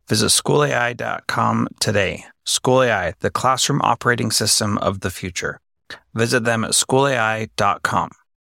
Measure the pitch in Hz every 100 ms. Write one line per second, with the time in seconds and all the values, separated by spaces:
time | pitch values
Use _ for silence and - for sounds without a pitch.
0 | - 110 110 - - 147 143 123 120 117
1 | 117 - - - 113 113 117 - - 104
2 | 92 78 - _ - - 131 127 127 101
3 | 87 - 104 - 123 131 - 143 110 117
4 | - 120 117 - 107 - 107 104 92 95
5 | 98 - 95 - 76 - _ _ - -
6 | _ 110 117 123 113 113 110 - - 131
7 | 139 127 110 110 110 - 101 - - 87
8 | 80 - _ _ _